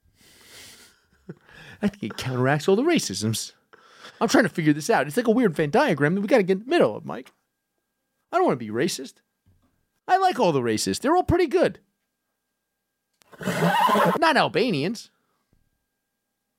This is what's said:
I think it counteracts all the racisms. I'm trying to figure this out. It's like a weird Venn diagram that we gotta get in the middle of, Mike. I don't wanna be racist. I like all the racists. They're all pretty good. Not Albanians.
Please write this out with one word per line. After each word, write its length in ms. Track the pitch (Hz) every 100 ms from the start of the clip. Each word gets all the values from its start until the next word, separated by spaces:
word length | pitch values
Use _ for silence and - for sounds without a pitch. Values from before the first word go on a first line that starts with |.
| _ _ _ - - - - - - _ _ _ - - _ - - -
I 60 | 208
think 160 | -
it 140 | 110 -
counteracts 500 | 127 127 127 147 190
all 80 |
the 80 | 196
racisms. 680 | 311 320 - 95 107 110 - _ _ - _ - - -
I'm 60 | 226
trying 160 | 349
to 60 | 208
figure 220 | - 151
this 180 | 147 151
out. 160 | 190 143
It's 100 | 233
like 120 | 240
a 20 |
weird 240 | 220 220
Venn 160 | 151 147
diagram 460 | 208 269 143 147 196
that 60 |
we 40 | 202
gotta 160 | 262
get 160 | 180 190
in 60 |
the 60 | 247
middle 260 | 339 120 104
of, 80 | 139
Mike. 240 | 247 - _ _ _ _ _ _ _ _ _ -
I 40 | 339
don't 80 | 339
wanna 100 | 135
be 140 | 107
racist. 440 | 110 180 - 262 _ _ _ _ _ _ _ _ _ -
I 100 | 370
like 220 | 370 -
all 100 | 190
the 100 | 139
racists. 380 | 120 107 - -
They're 160 | 262 359
all 60 |
pretty 240 | 349 339 330
good. 320 | 349 196 - _ _ _ _ _ _ _ _ _ _ _ _ _ _ _ - - - 165 932 906 - - -
Not 180 | 320 247
Albanians. 720 | 147 165 247 147 165 233 - _ _ _ _ _ _ _ _ _ _ _ _ _ _